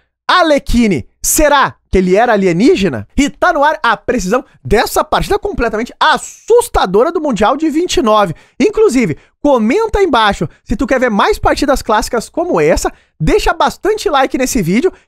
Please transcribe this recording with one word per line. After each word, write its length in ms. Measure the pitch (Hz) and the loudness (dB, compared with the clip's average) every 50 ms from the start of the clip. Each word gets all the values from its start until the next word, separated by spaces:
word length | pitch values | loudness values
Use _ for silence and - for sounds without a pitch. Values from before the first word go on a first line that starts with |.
| _ _ _ _ _ - | _ _ _ _ _ 0
Alekhine, 760 | 294 370 330 320 294 269 - - - 233 233 214 180 127 - - _ _ | 2 2 2 2 2 0 0 0 0 2 2 2 0 -2 -4 -10 _ _
será 540 | - - - - 311 294 285 277 240 170 - _ _ _ | -6 -4 0 2 2 2 4 2 0 -2 -4 _ _ _
que 60 | - | 0
ele 180 | 190 185 185 180 | 0 2 4 2
era 160 | 202 240 247 | 2 2 2
alienígena? 760 | 220 202 190 185 165 170 226 302 381 233 190 175 131 107 98 - _ | 2 2 2 0 0 2 2 2 2 2 0 -2 -4 -6 -10 -6 _
E 140 | - 285 285 | -2 -2 -2
tá 220 | - _ - 359 | -2 _ 0 0
no 100 | 339 294 | 2 2
ar 160 | 277 302 311 302 - | 0 0 0 0 -2
a 120 | 233 220 | -2 -2
precisão 460 | 220 _ - - 240 180 180 220 262 - _ _ _ _ | -2 _ -4 -4 -4 -2 -2 -2 -2 -4 _ _ _ _
dessa 400 | 123 196 226 302 - - 349 294 | 0 0 0 0 0 -2 -4 -2
partida 340 | - - 175 170 - 381 | -2 -2 -4 -2 -2 -4
completamente 560 | 415 - 415 359 - 247 226 220 208 247 - - _ | -4 -4 -6 -4 -4 -4 -4 -4 -4 -8 -8 -4 _
assustadora 1120 | 247 311 294 202 - - - - _ - 453 480 - - - - 277 196 180 202 247 339 | 0 2 2 0 -4 -10 -18 -20 _ 2 2 2 2 0 -2 -2 -2 0 2 0 0 0
do 80 | 349 359 | -2 -2
Mundial 380 | 302 294 240 180 208 208 262 | -4 -4 -2 0 0 0 0
de 120 | 285 320 320 | 0 -2 -2
vinte 280 | 262 311 359 349 - | -2 -2 -2 -2 -2
e 40 | 381 | -2
nove. 320 | 277 214 214 214 202 180 147 - - _ _ | 0 2 2 2 0 0 -4 -10 -14 _ _
Inclusive, 600 | _ 254 427 415 440 440 403 233 262 233 170 135 - _ _ _ _ | _ -2 0 2 2 2 2 2 2 0 0 -4 -8 _ _ _ _
comenta 580 | - 294 277 240 214 220 285 427 453 427 - 427 | 0 0 2 2 2 0 0 0 0 0 0 0
aí 60 | 392 | 0
embaixo 420 | 339 262 233 220 202 202 - 175 - - _ _ | 2 2 2 2 0 0 -2 -6 -8 -8 _ _
se 140 | - 240 | -8 -4
tu 100 | - 277 | -4 -2
quer 100 | 214 269 | -2 0
ver 140 | 247 247 247 | 0 0 0
mais 260 | 208 202 247 381 415 | 0 0 0 0 0
partidas 440 | - - - - - 294 269 269 - | 0 0 -2 0 0 0 0 0 -2
clássicas 480 | - - 214 214 - - - 233 - - | -2 -2 -2 -2 -2 -4 -6 -6 -6 -6
como 300 | _ 302 349 359 294 175 | _ -6 -4 -2 0 0
essa. 320 | 151 156 190 - - 370 - _ _ _ _ _ | 2 2 0 0 -2 -6 -8 _ _ _ _ _
Deixa 340 | 156 160 311 415 - - 330 | -2 0 0 0 0 -2 -2
bastante 560 | 330 311 247 - - - 370 440 427 - 403 | 0 -2 -2 -2 -4 -4 -4 -2 -2 -2 -2
like 280 | 294 269 262 - - | 0 0 0 0 -2
nesse 240 | 254 208 - - 254 | -4 -4 -2 -2 -2
vídeo 320 | 175 151 185 214 - 381 - _ _ | -2 0 0 0 0 -2 -4 _ _